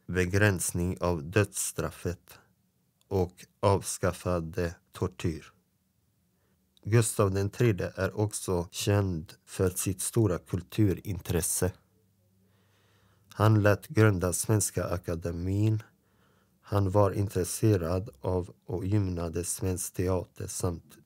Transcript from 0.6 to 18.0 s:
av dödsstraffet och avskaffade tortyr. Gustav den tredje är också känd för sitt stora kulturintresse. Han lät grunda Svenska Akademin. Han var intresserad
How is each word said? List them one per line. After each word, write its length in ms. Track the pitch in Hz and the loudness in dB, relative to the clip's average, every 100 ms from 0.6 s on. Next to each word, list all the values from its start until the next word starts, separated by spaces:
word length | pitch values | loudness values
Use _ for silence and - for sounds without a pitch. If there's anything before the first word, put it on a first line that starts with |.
| - 90 87 92 | -2 -2 -2 -2
av 300 | 87 87 71 | -2 -2 0
dödsstraffet 1080 | 92 101 - - - 80 - 107 101 - - _ _ _ _ _ _ _ | 0 0 -2 -6 -6 -6 -6 -8 -8 -12 -20 _ _ _ _ _ _ _
och 380 | 98 90 - - _ | 0 0 -4 -20 _
avskaffade 1120 | 107 98 - - 92 87 90 90 82 82 87 - _ | 2 2 0 -4 -2 -2 -2 -2 -2 -4 -4 -6 _
tortyr. 600 | - 92 - 90 78 - _ _ _ _ _ _ _ _ _ _ _ _ _ | -4 -4 -2 -6 -6 -12 _ _ _ _ _ _ _ _ _ _ _ _ _
Gustav 460 | - 113 113 - 101 | 2 4 4 2 2
den 200 | 95 98 | 2 -2
tredje 420 | - 123 90 90 - | 2 2 2 -4 -2
är 240 | 95 - | -2 0
också 480 | 104 - - 90 87 | -2 -2 -2 -2 -2
känd 600 | - - 101 98 85 78 - _ | -4 2 2 2 -2 -8 -16 _
för 240 | - 95 | -2 0
sitt 300 | 87 - 92 | 0 -4 -4
stora 380 | - - 107 82 | -2 2 2 0
kulturintresse. 1300 | - 92 85 - 104 82 - 87 - 87 - - 92 - _ _ _ _ _ _ _ _ _ _ _ _ _ _ _ | -4 -6 -4 0 0 0 -4 -8 -2 -2 -2 0 -2 -4 _ _ _ _ _ _ _ _ _ _ _ _ _ _ _
Han 280 | - 104 107 | 2 4 6
lät 260 | 101 98 - | 4 2 0
grunda 440 | - 110 95 90 | 4 4 4 0
Svenska 520 | 87 - 110 - - | -2 0 0 0 -4
Akademin. 1000 | 87 87 - 85 85 85 90 98 107 107 - _ _ _ _ _ _ _ | -4 -4 -4 -6 -4 -6 -2 0 2 0 -4 _ _ _ _ _ _ _
Han 280 | - 101 98 | -4 0 2
var 200 | 101 101 | 4 4
intresserad 1000 | 101 98 95 90 - 110 101 80 92 | 2 -2 -2 -4 0 2 2 2 -2